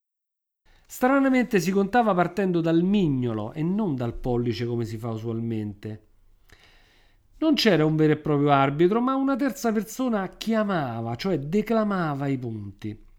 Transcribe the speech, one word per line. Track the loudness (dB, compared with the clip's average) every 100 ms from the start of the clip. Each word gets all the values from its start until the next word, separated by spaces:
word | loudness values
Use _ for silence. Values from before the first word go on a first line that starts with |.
| _ _ _ _ _ _ _ _ _
Stranamente | -2 2 4 4 2 2 0
si | 2
contava | 0 2 2 4
partendo | 2 0 0 0 0
dal | 2 2
mignolo | 2 2 2 0 -2 -2 -6
e | -4
non | -2 -2 -2
dal | -2 -4
pollice | -4 -2 0 -2 -4 -4
come | -4
si | -6 -8
fa | -8
usualmente. | -8 -6 -6 -4 -4 -6 -10 -12 -14 _ _ _ _ _ -20 -20 _ _ _ _ _ _ -2
Non | 2
c'era | 4 4 4 4
un | 4
vero | 4
e | 2
proprio | 0 2 4
arbitro, | 4 4 4 2 4
ma | 0
una | 0 0
terza | 0 -2 -2 -2
persona | -2 -4 -4 -2 -2 -4
chiamava, | -6 -2 0 0 -2 -2 -4 -6
cioè | -4 -2 -2
declamava | 0 -2 0 0 0 0 -2 -2 -2
i | -2
punti. | -4 -8 -10 -10 -10 -12 -16